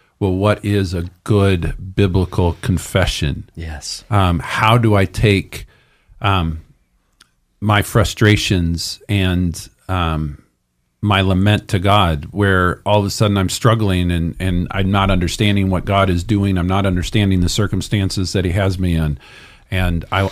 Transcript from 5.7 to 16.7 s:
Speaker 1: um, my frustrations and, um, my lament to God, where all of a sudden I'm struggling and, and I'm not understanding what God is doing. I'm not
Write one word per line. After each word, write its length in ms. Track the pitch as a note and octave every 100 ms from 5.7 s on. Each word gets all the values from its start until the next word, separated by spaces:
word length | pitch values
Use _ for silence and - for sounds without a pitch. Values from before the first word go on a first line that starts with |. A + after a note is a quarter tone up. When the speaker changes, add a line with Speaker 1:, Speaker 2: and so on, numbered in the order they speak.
| _ _ _ _ -
Speaker 1:
um, 400 | G2+ F#2+ E2 D#2+ - _ _ _ _ _ _ _ _ -
my 220 | G#2 G#2
frustrations 1160 | - A#2+ G2+ - G#2+ G#2 - F#2 E2+ E2+ - - -
and, 600 | G2+ F#2 F2+ F2+ - - _ -
um, 540 | F#2 E2 D#2 D2+ C#2+ _ _ _ _ _ -
my 180 | G2+ G2
lament 480 | F#2+ F#2 G#2 G#2 -
to 100 | G2
God, 480 | G2 G#2 F2 D2+ -
where 480 | F#2 G2+ F#2 F2+ -
all 160 | - G#2
of 60 | G2
a 40 |
sudden 260 | - G#2+ G2+
I'm 100 | F#2
struggling 640 | - A#2 A2+ G#2 F#2 F2
and, 240 | F2 E2 -
and 260 | F#2 F2 F2
I'm 200 | F#2+ F#2+
not 200 | G2+ G2
understanding 600 | F#2 F2 - G#2 G2+ F#2+
what 140 | F2+
God 260 | - G2 F#2+
is 140 | F2
doing. 340 | E2+ G#2 G2+ F#2
I'm 80 |
not 200 | F2